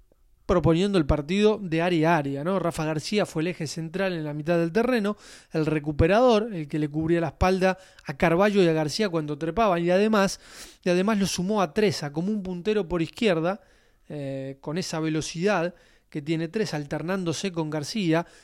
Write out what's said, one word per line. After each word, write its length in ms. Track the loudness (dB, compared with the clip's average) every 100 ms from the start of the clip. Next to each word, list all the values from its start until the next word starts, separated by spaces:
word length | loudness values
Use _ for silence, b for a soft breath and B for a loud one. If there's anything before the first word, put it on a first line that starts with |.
| _ _ _ _ 0
proponiendo 520 | 2 4 4 4 2
el 80 | 2
partido 540 | 0 0 2 2 2
de 200 | -2 -2
área 320 | 0 2 4
a 40 | 2
área, 220 | 0 -4 -2
¿no? 120 | -2
Rafa 280 | -2 -2 -4
García 400 | -4 -2 -2 -2
fue 160 | -2
el 60 | -4
eje 180 | -4 -8
central 460 | -8 -8 -4 -4
en 100 | -4
la 100 | -6
mitad 240 | -6 0 2
del 140 | 2
terreno, 460 | 2 2 2 0 -4 B B B
el 140 | -2 0
recuperador, 880 | 0 0 2 4 6 6 4 2
el 160 | -6 -6
que 100 | -4
le 80 | -2
cubría 320 | -2 0 0
la 80 | 0
espalda 500 | 0 2 4 2 0 B B -14
a 100 | 0
Carballo 480 | 2 4 4 4
y 40 | 4
a 20 |
García 380 | 2 0 -2 -2
cuando 280 | -2 -4 -4
trepaban, 460 | -4 0 2 2
y 60 | 2
además, 500 | 2 4 4 2 -2 B B B B 0
y 40 |
además 300 | 2 2 0
lo 80 | 0
sumó 340 | -2 -2 0
a 120 | 0
Treza 400 | 2 0 0 -4
como 180 | -4 -4
un 100 | -4
puntero 460 | -6 -6 -2 -2 0
por 140 | -2
izquierda, 580 | -2 0 2 2 0 -2 b b b b -14
eh, 500 | -10 -8 -8 -8 -10
con 160 | -8 -6
esa 240 | -4 -4
velocidad 760 | -2 -2 -4 -2 0 2 -2 b b b _
que 120 | -10
tiene 260 | -4 -4 -2
Treza, 300 | -4 -4 -4
alternándose 720 | -6 -6 -4 -4 -2 -4 -4
con 180 | -4 -4
García, 560 | -4 -4 -2 2 0 0 b